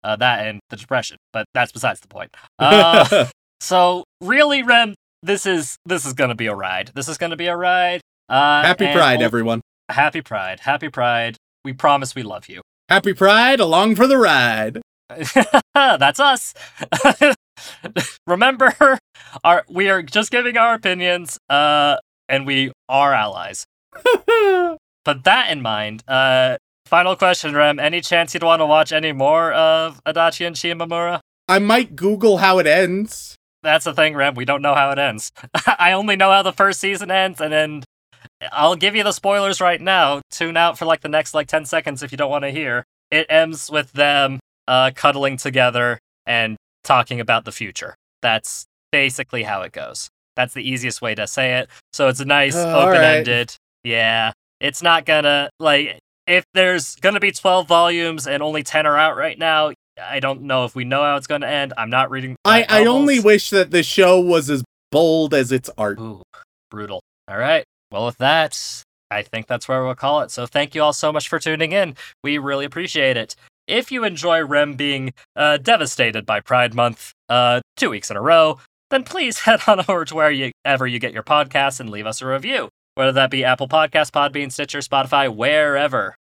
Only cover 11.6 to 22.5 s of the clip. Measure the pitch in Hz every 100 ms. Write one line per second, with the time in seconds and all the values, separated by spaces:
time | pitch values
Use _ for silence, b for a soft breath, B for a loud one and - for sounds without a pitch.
11.6 | 135 131 151 139 131 131 107 104 - 90
12.6 | - _ - 190 196 180 190 214 247 269
13.6 | 175 165 214 202 262 269 208 139 120 110
14.6 | 110 120 - _ _ 139 151 262 - 254
15.6 | - 285 269 165 139 151 285 262 - -
16.6 | B B B - 285 254 294 247 _ -
17.6 | - - - - - - - 180 247 254
18.6 | 262 - 285 262 _ B B B 170 -
19.6 | - 180 196 190 165 208 220 240 240 233
20.6 | 233 226 208 180 180 175 170 - - 143
21.6 | 147 147 147 143 _ _ - 135 135